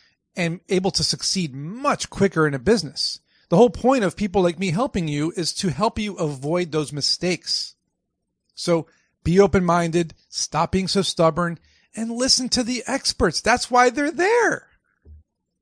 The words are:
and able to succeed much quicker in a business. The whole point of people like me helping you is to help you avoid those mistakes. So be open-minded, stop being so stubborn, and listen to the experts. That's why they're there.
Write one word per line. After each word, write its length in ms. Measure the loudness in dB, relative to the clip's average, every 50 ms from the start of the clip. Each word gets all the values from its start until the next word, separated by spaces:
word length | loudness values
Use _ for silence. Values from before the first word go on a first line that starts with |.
| _ _ _ _ _ _ _
and 260 | -4 -4 -4 -4 -6 _ -2
able 220 | -2 0 0 0
to 140 | 0 0 -2
succeed 500 | -2 -4 -4 -4 -4 -2 -2 -4 -4 -6
much 560 | -8 -10 -10 -10 -4 -2 -2 -2 -2 -4 -6
quicker 360 | -2 0 0 2 2 2 2
in 80 | 2 0
a 40 | 0
business. 600 | 0 2 2 2 0 -4 -6 -6 -6 -6 -6 -10 _ _ _ _ _ _
The 60 | 6
whole 140 | 6 6 6
point 340 | 4 2 0 2 2 2 2
of 120 | 0 -2
people 260 | -2 -4 -2 2 2 2
like 160 | 2 0 -2
me 120 | -2 -2
helping 360 | 0 -2 -2 -2 -2 -4 -4
you 260 | -2 -2 -2 -2 -2 -2
is 160 | -4 -4 -4 -4
to 160 | -2 -2 -2
help 280 | 0 0 0 -2 0 -2
you 160 | -6 -6 -4
avoid 580 | -4 -4 -4 -4 -4 -4 -2 -2 -2 -2 -2 -2
those 200 | -4 -4 -4 -4
mistakes. 840 | -4 -2 -2 -2 -2 -2 -4 -4 -4 -6 -6 -6 -6 -6 -8 -14 _ _ _ _ _ _ _ _ _ _ _ _ _ _ _ _
So 320 | -8 -2 0 0 0 -2 -4 _ _ _ _ _ _ -2
be 160 | 2 4 6
open-minded, 760 | 6 6 4 2 2 2 2 2 0 0 0 -2 -2 -2 -6 _ _ _
stop 440 | -10 -8 -8 -4 -2 -2 0 0 0
being 160 | -2 -2 0
so 140 | 0 0 0
stubborn, 560 | 0 0 2 2 2 2 0 -2 -4 -4 -8 _ _ _ _ _ _ -10
and 160 | -8 -8 -6
listen 380 | -4 -2 0 2 2 2 0 0
to 120 | -2 -2 -2
the 200 | -2 -4 -6 -4
experts. 540 | -4 -4 -4 -2 -4 0 0 0 0 0 0
That's 300 | 0 2 2 2 0 2
why 200 | 2 4 4 4
they're 200 | 2 0 -2 -2
there. 580 | 0 0 2 2 4 4 2 2 0 -2 -6 _ _ _ _ _ _ _ _ -20 -20 -20 _ _ _ _ _ _ _ _